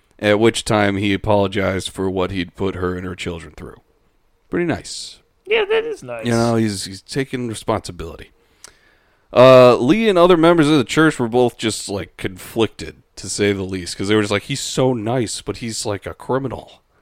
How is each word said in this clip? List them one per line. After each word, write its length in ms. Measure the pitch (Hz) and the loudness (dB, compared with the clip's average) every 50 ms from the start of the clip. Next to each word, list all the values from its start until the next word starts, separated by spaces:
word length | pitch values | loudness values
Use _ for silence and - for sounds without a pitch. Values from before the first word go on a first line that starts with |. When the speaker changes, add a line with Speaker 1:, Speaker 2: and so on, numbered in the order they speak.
| _ _ _ - | _ _ _ -2
Speaker 1:
at 200 | 104 104 104 104 | 0 2 2 4
which 240 | 113 113 113 - - | 4 2 2 0 -2
time 320 | - 113 104 104 101 98 | -2 0 2 2 0 0
he 160 | 98 104 101 98 | -2 -2 -2 -2
apologized 760 | 92 - 107 104 101 101 95 98 104 95 95 95 92 - - | -2 0 0 2 2 2 0 -2 -2 -2 -2 -2 -4 -6 -8
for 200 | - - 95 95 | -8 -6 -4 -4
what 220 | 92 95 92 92 | -2 -2 -4 -2
he'd 240 | 98 92 87 - - | -4 -6 -6 -8 -6
put 200 | - 98 95 90 | -6 -6 -6 -4
her 200 | 92 92 90 90 | -4 -6 -6 -6
and 80 | 90 92 | -6 -8
her 100 | 90 90 | -10 -12
children 380 | - - 95 85 82 82 82 - | -10 -10 -10 -10 -10 -14 -18 -18
through. 220 | - 76 - - - _ _ _ _ _ _ _ _ _ _ _ _ _ _ | -18 -18 -18 -20 -20 _ _ _ _ _ _ _ _ _ _ _ _ _ _
Pretty 160 | - 180 175 | -4 -4 -2
nice. 500 | 165 113 82 - - - - - - - - _ _ _ _ _ | -2 -4 -6 -8 -12 -14 -14 -14 -16 -18 -20 _ _ _ _ _
Speaker 2:
Yeah, 180 | 381 440 466 403 | -2 -2 -2 0
that 180 | 392 440 453 453 | 0 -2 -2 -2
is 200 | 466 415 - - | -4 -8 -10 -12
nice. 240 | 123 120 117 - | -12 -10 -6 -2
Speaker 1:
You 40 | 120 117 | 0 0
know, 220 | 117 117 117 117 | 2 2 2 2
he's, 280 | 113 113 107 101 95 - | 0 0 0 -2 -6 -8
he's 160 | 92 98 - | -10 -14 -16
taking 460 | - - - 147 135 - - 123 127 | -16 -8 -6 -6 -6 -6 -6 -8 -8
responsibility. 840 | 113 107 - - - 110 92 - - 87 85 82 82 80 - - - _ _ _ _ _ _ - - _ _ _ _ _ _ _ _ _ _ _ _ | -8 -10 -6 -4 -4 -4 -4 -4 -8 -12 -14 -14 -14 -14 -18 -20 -20 _ _ _ _ _ _ -20 -20 _ _ _ _ _ _ _ _ _ _ _ _
Uh, 440 | - 120 127 131 131 127 127 123 117 | 6 8 8 10 10 10 10 8 6
Lee 320 | - 120 131 208 220 226 214 | 6 4 2 2 2 2 2
and 80 | 190 | 4
other 200 | 175 170 180 185 | 6 6 6 6
members 300 | 160 160 170 175 165 147 147 | 6 6 6 6 4 4 4
of 80 | 156 | 4
the 60 | 143 113 | 2 0
church 360 | - - 151 160 156 - - | 0 2 2 2 2 2 0
were 80 | 120 | -2
both 300 | 113 117 123 123 117 - | 0 2 2 2 2 0
just, 300 | - - 107 101 - - - | -2 -4 -4 -4 -6 -6 -8
like, 280 | 101 95 85 - _ | -8 -8 -8 -10 _
conflicted, 800 | - - 95 92 - - - - 113 110 - - - 80 71 69 _ _ _ _ | -12 -12 -12 -10 -14 -16 -8 -4 -2 -2 -2 -4 -8 -16 -16 -16 _ _ _ _
to 140 | - - 98 | -16 -12 -10
say 220 | - - 104 101 | -4 -2 0 0
the 120 | 101 98 95 | 0 -2 -4
least, 340 | 92 95 92 87 - - | -6 -8 -8 -10 -10 -10
'cause 100 | - 98 | -6 -2
they 80 | 98 110 | 0 0
were 60 | 110 | 0
just 100 | 104 101 | 2 0
like, 120 | 104 101 - | -2 -4 -4
"He's 160 | - 139 - | -6 -8 -8
so 320 | - - - 143 131 131 127 | -8 -6 -2 0 0 0 0
nice, 480 | 113 101 113 127 135 113 95 - - | -2 -4 -4 -4 -4 -4 -4 -8 -8
but 160 | - - 98 | -10 -10 -10
he's, 280 | - 120 113 110 - - | -8 -10 -10 -8 -8 -6
like, 200 | 110 101 95 - | -6 -8 -8 -8
a 80 | 85 82 | -12 -14
criminal. 680 | - - - 123 135 139 120 101 - - - - _ _ _ _ _ | -12 -6 -4 -4 -4 -4 -6 -8 -12 -14 -18 -20 _ _ _ _ _